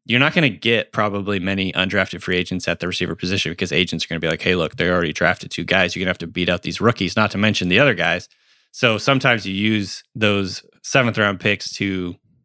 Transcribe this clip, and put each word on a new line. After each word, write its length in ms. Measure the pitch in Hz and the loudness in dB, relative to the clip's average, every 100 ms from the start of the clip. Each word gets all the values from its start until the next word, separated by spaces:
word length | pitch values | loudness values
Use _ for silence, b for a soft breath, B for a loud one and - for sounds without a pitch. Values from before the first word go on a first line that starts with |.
you're 160 | - 120 | -2 2
not 120 | 143 | 2
gonna 140 | 180 143 | 2 0
get 460 | 95 117 113 - | 0 0 2 0
probably 440 | - 107 101 98 98 | -2 -2 -2 -2 -2
many 360 | 92 98 95 | 0 -2 -2
undrafted 480 | - 92 98 95 87 | -2 0 0 -2 -4
free 160 | - 90 | -2 -2
agents 280 | 90 90 90 | -2 -4 -2
at 100 | 85 | -2
the 80 | 87 | -4
receiver 260 | 85 87 | -2 -4
position 380 | 85 90 98 78 | -4 -2 -2 -2
because 220 | 87 92 | -4 -2
agents 320 | 87 90 82 | 0 0 -2
are 20 | - | -4
gonna 140 | 82 | -2
be 80 | 80 | -2
like, 120 | 82 | 0
"Hey, 140 | 95 | 0
look, 220 | 90 78 - | 0 0 0
they 120 | 87 | 0
already 220 | 90 82 | 2 0
drafted 400 | - 87 90 - | 0 0 0 -6
two 140 | - | -6
guys. 280 | 85 95 90 | 0 2 2
You're 120 | 92 | 0
gonna 60 | 92 | -4
have 60 | 87 | -4
to 80 | 82 | -6
beat 200 | 92 87 | -2 -2
out 140 | 87 | -2
these 180 | - - | -4 0
rookies, 380 | 110 - 90 113 | 0 2 0 0
not 120 | 104 | 0
to 60 | 98 | 2
mention 300 | 107 98 90 | 0 0 4
the 120 | 98 | 6
other 140 | 143 | 6
guys." 360 | 90 82 87 - _ _ _ _ | 4 0 -2 -6 _ _ _ _
So 260 | - 120 107 | 0 2 2
sometimes 480 | - 131 131 113 | 2 2 2 2
you 80 | 95 | 0
use 520 | 95 107 107 92 - - | 0 2 2 -2 -8 -14
those 480 | 110 110 101 95 - - _ | 0 2 2 -2 -6 -16 _
seventh 340 | - 139 120 107 | 0 2 2 2
round 240 | 101 92 | 0 0
picks 320 | 104 101 - | -2 -2 -6
to 420 | - 98 92 87 - _ _ | -6 -4 -2 -6 -10 _ _